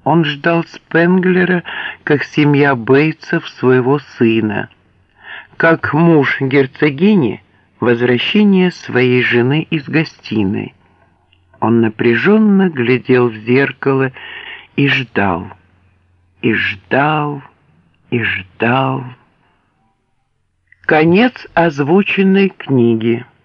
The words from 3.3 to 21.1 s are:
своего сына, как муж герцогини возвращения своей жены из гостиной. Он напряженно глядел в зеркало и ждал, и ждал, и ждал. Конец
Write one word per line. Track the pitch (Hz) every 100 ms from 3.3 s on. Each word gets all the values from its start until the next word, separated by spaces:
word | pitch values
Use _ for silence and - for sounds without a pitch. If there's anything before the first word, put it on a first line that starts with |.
| 165 -
своего | - 123 127 123 143
сына, | - - 113 113 107 101 - _ _ _ _ _ - - - _
как | 165 160 -
муж | 147 170 156 131 -
герцогини | 135 139 135 - 151 135 196 208 120 92 _ _ _ _
возвращения | 113 117 123 120 - 208 208 190 180
своей | - - 123 127 123
жены | 120 120 123 151 -
из | 160 131
гостиной. | 143 156 - - 110 98 107 101 _ _ _ _ _ _ _ _ _
Он | 110 117
напряженно | 113 - 117 117 180 214 214 196 185
глядел | 143 120 127 - 127 120
в |
зеркало | 110 107 127 135 - 139 135 131 - - - - - - -
и | 139
ждал, | 135 127 - 101 87 95 - _ _ _ _ _ _ _ _
и | 120
ждал, | 107 - 101 _ 127 147 156 147 143 - _ _ _ _ _ _
и | 120
ждал. | 107 95 - _ 117 131 131 131 127 123 _ _ _ _ _ _ _ _ _ _ _ _ _ _ _ _
Конец | - 156 160